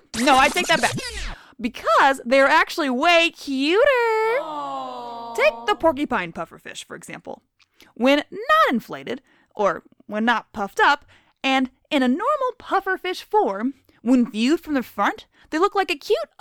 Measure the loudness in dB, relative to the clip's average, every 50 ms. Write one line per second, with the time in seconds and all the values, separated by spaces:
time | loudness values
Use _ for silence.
0 | _ _ -6 -2 2 4 6 6 4 4 2 0 0 0 0 0 0 -2 -2 -4
1 | -8 -8 -8 -8 -8 -10 -10 -12 -16 -20 _ -10 -8 -8 -8 -6 -2 2 4 4
2 | 4 4 2 0 0 2 4 4 4 4 4 4 2 0 -2 -4 -2 -2 -2 0
3 | 2 4 4 4 4 2 0 -6 -8 -8 -4 -2 -2 0 2 4 4 4 4 2
4 | 2 0 0 0 0 0 -2 -4 -4 -6 -8 -8 -8 -8 -8 -8 -10 -10 -12 -12
5 | -12 -14 -14 -12 -12 -8 -2 0 0 0 0 0 -2 -4 -2 0 0 0 0 0
6 | -2 -4 -4 -4 -4 -6 -8 -12 -14 -14 -16 -18 _ -18 -18 -16 -16 -16 -16 -18
7 | -16 -16 -18 -16 -16 -16 -18 -18 _ _ _ _ _ _ _ _ -20 _ _ 0
8 | 2 2 4 2 0 -4 -10 -10 -2 2 2 4 4 4 2 -2 -4 -6 -10 -12
9 | -10 -10 -10 -10 -12 _ _ _ _ _ _ -2 -2 0 -2 -2 -8 _ _ _
10 | _ -10 -6 -2 0 0 0 0 -4 _ -8 -8 -8 -6 0 2 2 4 2 2
11 | -2 _ _ _ _ _ _ _ -2 0 0 0 0 -2 -6 _ _ _ 0 2
12 | 2 2 2 0 0 -2 0 0 -2 -4 -4 -6 -6 -4 -2 -2 -2 -2 -4 -4
13 | -4 -6 -8 -8 -8 -2 0 2 2 2 0 -2 -4 -6 -6 -8 _ _ _ _
14 | 0 2 4 4 2 2 0 0 0 2 2 0 0 -2 -4 -4 -4 -4 -4 -2
15 | -2 -2 -2 -4 -10 _ _ _ _ _ -2 0 0 0 2 0 -2 -2 -4 -6
16 | -2 -2 -2 -2 -2 -6 _ 0